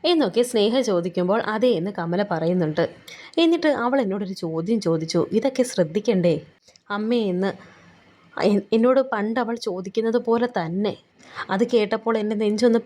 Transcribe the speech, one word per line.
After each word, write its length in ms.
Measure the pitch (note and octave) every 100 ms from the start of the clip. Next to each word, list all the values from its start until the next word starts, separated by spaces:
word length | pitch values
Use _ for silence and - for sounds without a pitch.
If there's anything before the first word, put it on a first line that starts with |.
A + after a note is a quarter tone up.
എന്നൊക്കെ 380 | E4 E4+ A#3+ G#3+
സ്നേഹ 380 | A#3+ A3+ G#3 B3
ചോദിക്കുമ്പോൾ, 600 | A#3 F3+ F3 E3+ F3+ A3
"അതെ" 280 | - G#3+ B3
എന്ന് 200 | G3 F3+
കമല 300 | G3+ E3 F3
പറയുന്നുണ്ട്. 640 | G3+ E3 D#3+ F#3 D#3+ D3+ E3 - - - - -
എന്നിട്ട് 320 | E4 E4+ D#4 C4+
അവൾ 200 | A#3+ C4+
എന്നോടൊരു 340 | G#3+ F#3+ G3
ചോദ്യം 440 | F#3+ E3+ D#3+ E3+ A3+
ചോദിച്ചു, 400 | F3+ E3 D#3+ - -
"ഇതൊക്കെ 300 | G#3 C4+ C4+
ശ്രദ്ധിക്കണ്ടേ 720 | B3 - E3 F3 G#3 F#3+ E3+ D#3+ - _ _ _ _
അമ്മേ?" 300 | G#3 G#3+ A#3+ G#3
എന്ന്. 220 | F3+ G3 F#3+ - - - - _ _ _ -
എൻ-, 280 | G3+ G3+ G3+
എന്നോട് 280 | A3 A#3+ C4
പണ്ട് 380 | C4 A3 G#3 A#3
അവൾ 140 | A3+ A#3
ചോദിക്കുന്നത് 600 | - F#3 F#3+ A3+ A3+ A#3
പോലെ 300 | A#3 A3+ A#3
തന്നെ. 440 | A3 E3 F3+ G#3 - _ _ - - -
അത് 140 | F#3+ A#3
കേട്ടപ്പോൾ 460 | A#3+ G#3 A3+ A3+ A3+
എൻ്റെ 180 | G#3+ G#3+
നെഞ്ചൊന്ന് 440 | G#3+ G#3+ A#3+ A3+